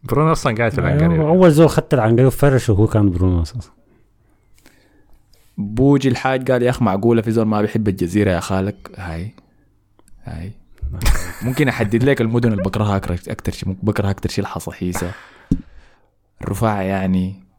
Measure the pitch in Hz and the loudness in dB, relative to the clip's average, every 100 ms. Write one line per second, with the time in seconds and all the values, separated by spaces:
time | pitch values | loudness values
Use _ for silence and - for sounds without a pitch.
0 | - 139 156 160 139 110 117 - - 143 | -2 0 2 2 -2 0 -2 0 0 2
1 | 165 165 151 180 180 151 160 - - 139 | 2 2 2 6 6 6 4 4 0 0
2 | 110 117 131 - 143 135 120 101 107 110 | 2 4 4 4 4 4 2 2 4 4
3 | 101 87 92 87 82 120 - _ _ _ | 2 2 0 0 -2 -8 -14 _ _ _
4 | _ _ _ _ _ _ - _ _ _ | _ _ _ _ _ _ -20 _ _ _
5 | _ - _ _ _ - 101 110 139 143 | _ -20 _ _ _ -12 -8 0 4 4
6 | 135 123 131 131 131 127 120 123 117 98 | 2 0 -2 -2 0 0 0 0 0 2
7 | 117 117 113 113 107 107 104 110 104 92 | 2 2 0 -2 0 0 -2 -2 -2 -2
8 | 87 104 101 87 - 95 95 - - - | -2 0 0 0 -2 -4 -4 -6 -16 -16
9 | 90 82 101 - _ _ _ _ _ _ | -12 -10 -12 -14 _ _ _ _ _ _
10 | _ - - 78 92 - _ - - 92 | _ -20 -16 -14 -14 -16 _ -12 -10 -2
11 | 87 - - - 117 131 143 - 107 113 | 2 2 0 -6 -6 0 -2 0 -2 2
12 | 131 135 113 120 117 101 95 107 104 98 | 2 2 0 0 0 0 -2 -2 0 0
13 | - 87 - - - - 95 92 104 104 | -2 -6 -8 -8 -8 -6 -8 -4 -2 -2
14 | 98 95 - - 98 90 - - 90 87 | -2 -2 -4 -4 -6 -8 -12 -8 -6 -6
15 | 87 - - - _ - - - - _ | -8 -10 -20 -20 _ -4 -4 -20 -20 _
16 | _ _ _ _ - 98 113 104 95 98 | _ _ _ _ -8 -2 -2 -2 -2 -2
17 | 95 92 92 95 _ | 0 0 -2 -6 _